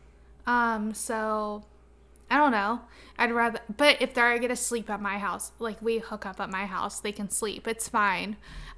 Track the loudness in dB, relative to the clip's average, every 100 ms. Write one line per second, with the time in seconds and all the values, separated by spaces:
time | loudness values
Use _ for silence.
0 | -20 -20 -20 -10 0 2 2 0 -4 -4
1 | -4 -4 -2 -2 -4 -8 -12 -20 -20 -20
2 | -20 -18 0 4 6 4 2 -2 -6 -20
3 | -16 0 2 4 2 0 -8 4 6 6
4 | 4 4 4 4 0 -2 -2 -2 -4 -4
5 | -2 -2 -4 -4 -8 -6 -8 -4 -2 -2
6 | -2 -8 -8 -6 -4 -4 -4 -2 -4 -4
7 | -6 -6 -4 -2 -2 -4 -4 -4 -2 2
8 | 2 2 -2 -8 -12 -14 -14